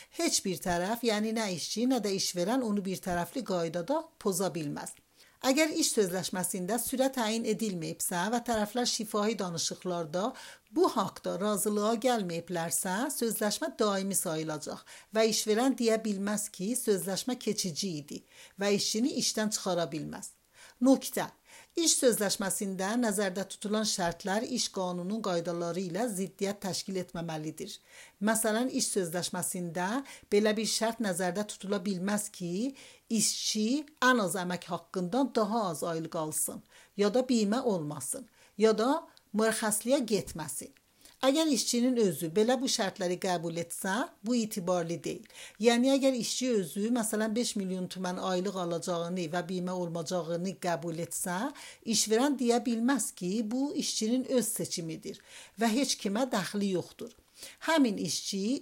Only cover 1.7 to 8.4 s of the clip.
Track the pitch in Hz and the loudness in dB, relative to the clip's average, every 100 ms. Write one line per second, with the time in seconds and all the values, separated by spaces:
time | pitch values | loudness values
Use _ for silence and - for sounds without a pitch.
1.7 | 208 247 254 202 196 - 180 175 262 233 | 0 2 2 0 -2 -2 0 0 0 0
2.7 | 202 190 180 190 175 170 277 202 180 165 | 0 -2 -4 -2 -2 -2 -4 -2 -2 -2
3.7 | 170 170 311 320 - 214 175 190 165 147 | -2 -2 -2 -4 -6 -2 0 0 -2 -6
4.7 | 240 - - _ _ - _ 254 277 311 | -6 -10 -14 _ _ -20 _ 2 4 4
5.7 | 320 - - 190 180 165 185 175 190 180 | 2 0 2 2 0 -4 -4 -4 -4 -2
6.7 | 233 - 247 262 269 214 226 226 214 220 | -2 -2 0 0 2 0 0 0 0 -2
7.7 | 175 156 165 - 180 190 233 | -2 -4 -4 -2 0 0 0